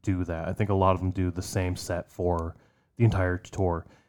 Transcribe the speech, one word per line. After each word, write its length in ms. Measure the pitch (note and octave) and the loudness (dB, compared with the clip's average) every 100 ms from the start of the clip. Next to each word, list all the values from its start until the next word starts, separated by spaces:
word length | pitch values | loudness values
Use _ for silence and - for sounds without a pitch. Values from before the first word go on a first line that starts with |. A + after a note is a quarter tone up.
do 220 | - F#2 | -4 -2
that. 240 | F2 D#2+ D#2+ | -2 -4 -6
I 60 | |
think 160 | F#2 G#2 | -2 0
a 40 | |
lot 220 | G2 F#2+ F#2 | 4 4 4
of 60 | |
them 100 | F#2 | 0
do 200 | F#2 F2+ | 0 -2
the 100 | E2+ | -2
same 340 | - G2+ F2+ F2+ | -4 -2 -2 -4
set 340 | - E2+ - | -6 -6 -8
for 460 | - F2 E2+ E2 - _ _ _ - | -2 0 0 -2 -10 _ _ _ 2
the 80 | |
entire 340 | A2+ G2 F#2 F2+ | 4 4 0 -2
tour. 480 | - - F#2 E2+ - - | -6 -2 0 0 -6 -20